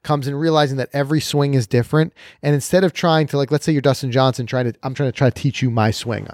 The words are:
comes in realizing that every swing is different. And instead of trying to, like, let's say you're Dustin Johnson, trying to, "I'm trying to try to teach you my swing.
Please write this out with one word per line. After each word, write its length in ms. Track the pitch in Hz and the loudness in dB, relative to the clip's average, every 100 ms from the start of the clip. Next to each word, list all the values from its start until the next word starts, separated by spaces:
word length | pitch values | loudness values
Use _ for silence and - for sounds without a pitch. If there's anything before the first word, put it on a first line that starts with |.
comes 260 | - 147 135 | -4 -2 -2
in 60 | |
realizing 420 | 143 160 156 147 135 | -2 0 2 2 -2
that 140 | 123 | -4
every 280 | 143 139 156 | -2 0 0
swing 320 | - 147 143 | 0 0 2
is 120 | 135 113 | 0 2
different. 460 | 120 113 151 160 - - _ | 0 2 0 0 -4 -20 _
And 120 | 147 | 0
instead 300 | 143 - 180 | 0 2 2
of 80 | 185 | 2
trying 360 | - 170 160 147 | 0 2 2 0
to, 100 | 143 | -2
like, 120 | 135 | -2
let's 140 | 147 | -2
say 80 | - | 0
you're 80 | 151 | 2
Dustin 320 | 135 127 131 | 2 0 0
Johnson, 320 | 123 131 123 117 | 2 2 0 -4
trying 240 | 127 120 | -2 -2
to, 80 | - | -4
"I'm 100 | 139 | -10
trying 160 | 131 135 | -4 -4
to 60 | - | 2
try 140 | 131 | 0
to 120 | - | 2
teach 200 | 139 - | -2 0
you 80 | 127 | -2
my 200 | 113 110 | 2 0
swing. 340 | - 120 101 98 | 0 -4 -6 -8